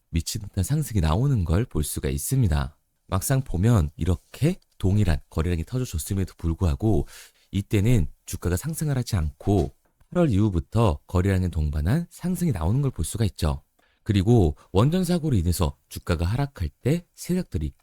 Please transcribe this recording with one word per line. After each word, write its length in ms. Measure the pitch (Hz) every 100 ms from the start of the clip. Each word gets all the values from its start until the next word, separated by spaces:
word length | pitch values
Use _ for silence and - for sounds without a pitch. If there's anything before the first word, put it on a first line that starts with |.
| _
미친 320 | 82 - -
듯한 200 | 101 -
상승이 380 | 92 151 143 104
나오는 440 | 78 85 139 127
걸 200 | 82 82
볼 180 | 123 80
수가 260 | 73 - 76
있습니다. 680 | 69 - 131 110 76 67 - _ _ -
막상 340 | 95 - 135
보면 480 | - 87 104 120 73 -
이렇게 640 | 92 87 _ - 151 190 _ -
동일한 400 | 95 101 95 73 -
거래량이 360 | - 82 85
터져줬음에도 680 | - 127 127 80 - 98 92 -
불구하고 720 | 82 80 90 69 110 90 - - - _ _
이때는 560 | 98 - 107 104 123 - - -
주가가 300 | - 90 90
상승을 400 | 151 160 151 131
하지 200 | 120 95
않고 580 | 76 - - 101 71 - _ _ _
팔월 200 | 175 165
이후부터 680 | 98 107 90 - 110 113 76 -
거래량에 400 | 90 95 95 90
동반한 580 | 82 76 73 76 147 170
상승이 420 | - 175 180 175
나오는 280 | 120 78 120
걸 120 | 143
볼 120 | -
수가 200 | 78 -
있죠. 400 | 110 - 78 69 - _ _ _
그리고 520 | - 104 - 120 85 71 _
원전 320 | 90 131 180
사고로 320 | 175 175 156 117
인해서 400 | 82 85 80 - _
주가가 360 | - - 82 85
하락할 440 | 117 139 - 78 -
때 240 | 117 170 -
세력들이 580 | - - 180 175 87 76 -